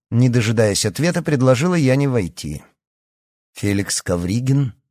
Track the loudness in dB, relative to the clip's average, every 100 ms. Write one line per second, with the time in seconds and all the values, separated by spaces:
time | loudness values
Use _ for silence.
0 | -4 2 2 2 2 2 2 0 -2 -2
1 | -2 -2 -2 2 2 2 2 2 2 2
2 | 0 -2 -4 -6 -10 -10 -14 _ _ _
3 | _ _ _ _ _ -6 -2 -2 -2 -6
4 | -2 -2 -2 -2 0 0 0 -6 _